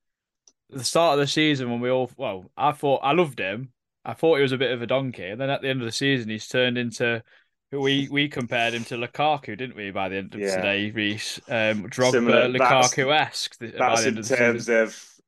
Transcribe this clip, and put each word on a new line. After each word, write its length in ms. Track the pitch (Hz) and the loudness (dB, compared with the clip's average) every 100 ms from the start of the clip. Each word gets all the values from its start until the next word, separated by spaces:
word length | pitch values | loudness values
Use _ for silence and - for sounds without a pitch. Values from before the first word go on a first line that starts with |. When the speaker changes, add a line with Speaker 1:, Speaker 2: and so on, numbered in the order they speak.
| _ _ _ _ _ _ _ | _ _ _ _ _ _ _
Speaker 1:
the 160 | 135 | -8
start 300 | 120 165 170 | -2 2 4
of 60 | 143 | 4
the 60 | 143 | 2
season 440 | 156 156 143 123 | 2 2 2 -2
when 100 | 120 | -2
we 100 | 123 | 0
all, 200 | 131 127 - | 0 0 -4
well, 280 | 127 95 92 - | -8 -8 -10 -2
I 160 | 139 | -2
thought, 280 | 143 143 135 | 0 2 2
I 100 | 135 | 2
loved 260 | 156 170 113 | 2 2 0
him. 320 | 95 104 131 _ _ _ | -6 -6 -8 _ _ _
I 100 | - | -12
thought 220 | 113 160 147 | 0 2 4
he 60 | |
was 100 | 139 | 4
a 60 | 127 | 2
bit 120 | 127 | 0
of 100 | 123 | -2
a 40 | 117 | 0
donkey. 400 | 127 135 110 90 | 0 -2 -6 -10
And 140 | 110 | -6
then 100 | 135 | -4
at 120 | 139 | -4
the 60 | 135 | -2
end 120 | 135 | -4
of 60 | 117 | -4
the 60 | |
season, 360 | - 139 135 110 | -2 0 0 -2
he's 160 | 110 - | -8 -4
turned 300 | 127 127 123 | 0 2 0
into 440 | 120 110 120 117 - _ _ _ _ | -4 -2 -2 -2 -6 _ _ _ _
who 100 | 139 | -4
we, 280 | 135 139 139 | 0 0 0
we 180 | 139 143 | 0 -2
compared 460 | 143 120 123 117 | -2 -4 0 0
him 100 | 117 | -2
to 120 | 117 123 | -6 -8
Lukaku, 600 | 117 - 147 147 139 104 | -8 -2 0 0 -4 -10
didn't 200 | 131 101 | -10 -10
we, 140 | 101 | -8
by 180 | 98 95 | -4 -4
the 80 | 95 | -4
end 180 | 98 | -8
of 60 | 110 | -6
Speaker 2:
Yeah. 160 | 101 95 | -2 0
Speaker 1:
today, 340 | 92 101 104 | 0 0 -2
Reece? 480 | 113 104 107 - - - | -2 -2 -2 -6 -10 -4
Um, 400 | 123 110 107 101 | 0 0 0 -4
Drogba, 220 | - 127 | 0 2
Speaker 2:
Similar. 400 | 127 117 120 123 | 4 4 4 4
That's, 420 | 127 127 131 127 | 4 4 6 4
Speaker 1:
Lukaku-esque 640 | 127 135 151 139 - - - | 4 2 2 0 -4 -10 -10
th-, 180 | 117 - | -10 -2
by 120 | 131 | 0
Speaker 2:
that's 120 | 113 | 2
Speaker 1:
the 60 | 110 | 2
Speaker 2:
in 80 | 110 | -2
Speaker 1:
end 20 | |
of 100 | 107 | 0
the 80 | 127 | 2
Speaker 2:
terms 240 | 120 117 | 2 2
Speaker 1:
season. 200 | 117 113 | 2 2
Speaker 2:
of 220 | 110 - - _ | 2 -2 -20 _